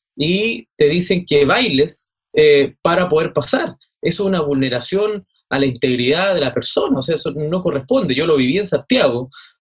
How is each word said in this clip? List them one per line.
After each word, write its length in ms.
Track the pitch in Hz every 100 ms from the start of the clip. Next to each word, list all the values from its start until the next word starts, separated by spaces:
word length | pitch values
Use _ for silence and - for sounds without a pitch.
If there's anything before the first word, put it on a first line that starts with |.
| _ -
y 500 | 151 190 226 226 - -
te 120 | 147
dicen 380 | 175 175 180 -
que 180 | 147
bailes, 640 | 139 214 240 135 156 - _ _ _
eh, 420 | 151 151 143 135 -
para 260 | 165 170 180
poder 240 | 156 165
pasar. 440 | - - 269 339 - _ _
Eso 220 | - 185
es 40 | 196
una 120 | 180
vulneración 840 | 147 139 135 123 - 190 214 208 - _ -
a 100 | 139
la 80 | 139
integridad 680 | 117 131 123 123 160 196
de 60 | 175
la 120 | 131
persona, 460 | 120 - - 403 240
o 40 |
sea, 120 | -
eso 160 | 156 156
no 320 | 143 151 180
corresponde. 520 | 175 139 - 262 165
Yo 120 | 127 160
lo 100 | 143
viví 220 | 127 180
en 80 | 196
Santiago, 640 | 147 - 254 147 117 131 - - _